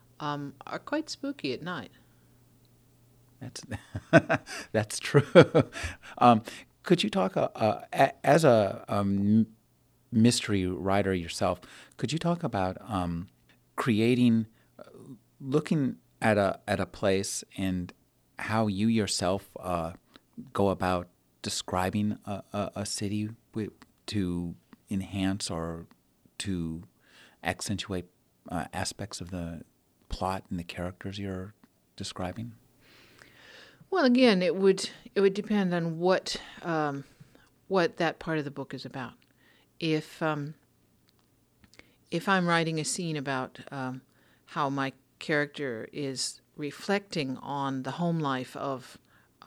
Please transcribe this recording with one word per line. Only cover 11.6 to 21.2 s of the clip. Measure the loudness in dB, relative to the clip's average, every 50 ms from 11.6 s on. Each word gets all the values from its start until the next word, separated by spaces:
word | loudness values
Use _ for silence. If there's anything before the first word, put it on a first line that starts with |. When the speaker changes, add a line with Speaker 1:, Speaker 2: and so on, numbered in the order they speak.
| -6 -18 -20 -20 -20 -20 _
Speaker 2:
could | -6 -6 -4 -2
you | -2
talk | 0 0 -2 -2 -2
about, | -4 -2 0 -2 -2 -2 -6 -8
um, | -4 -2 -2 -2 -2 -2 -4 -6 -10 _ _ _ _ _ _ _ _ -8
creating, | -4 0 0 2 4 4 4 4 6 6 6 6 4 2 0 _ _ _ _ _ -20
uh, | -20 -20 -20 -20 -20 -20 -20 -20 _ _ _ -14
looking | -6 0 0 0 0 2 0 0 0 0 -2 -6 _ _ _ -2 2
at | 2 4 4
a, | 4 2 0 -2 -4
at | -2 -2 -2
a | -2
place | -4 -4 -2 0 2 2 2 0 -2 -6 -8 -10 _ -8
and | -4 -2 -2 -2 -2 -4 -8 -10 _ _ _ _ _ _ _ _ -10
how | -6 -2 0 0 2
you | 0 0 2 2
yourself, | 2 4 4 2 0 0 0 0 0 0 0 -2 -8 -16 -12
uh, | -6 -4 -2 -2 -2 -4 -8 -10 _ _ _ -20 _ _ -18 -18 -16 -8 -2
go | 2 2 2
about | 2 2 0 0 0 0 -2 -6 _ _